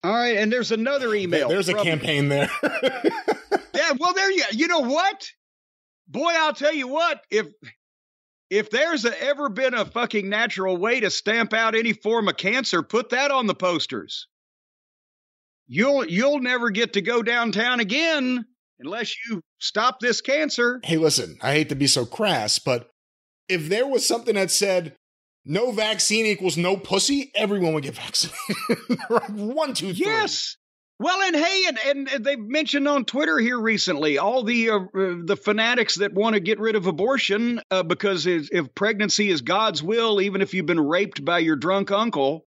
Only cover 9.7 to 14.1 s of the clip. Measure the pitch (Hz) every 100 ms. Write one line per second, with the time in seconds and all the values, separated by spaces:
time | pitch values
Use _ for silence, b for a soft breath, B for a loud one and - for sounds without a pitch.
9.7 | 240 196 233 240 214 196 208 233 190 190
10.7 | 180 214 254 196 - 202 226 226 220 226
11.7 | 220 226 214 208 233 202 - 190 247 254
12.7 | 175 - 220 233 247 285 269 220 165 180
13.7 | 165 - 120 80